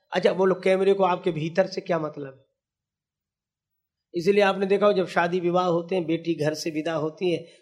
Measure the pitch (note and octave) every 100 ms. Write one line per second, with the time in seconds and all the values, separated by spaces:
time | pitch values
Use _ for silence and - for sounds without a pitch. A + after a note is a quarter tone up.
0 | _ F3+ D#3+ E3+ F#3+ F3+ F#3 F#3+ G3 G3
1 | F#3 F3+ F#3 D#3 D#3+ F3 F#3+ - - E3
2 | D#3 C#3+ C#3 C3 _ _ _ _ _ _
3 | _ _ _ _ _ _ _ _ _ _
4 | _ F3 E3+ G3+ G3 F#3+ F#3+ G3 G#3 F#3+
5 | E3+ F3+ F3 F#3 F3 F3+ F3+ E3+ E3+ F#3+
6 | D#3 E3 E3 D#3 D3 D3+ E3+ D#3 D#3+ D#3+
7 | D#3 D3+ F#3 D#3+ - -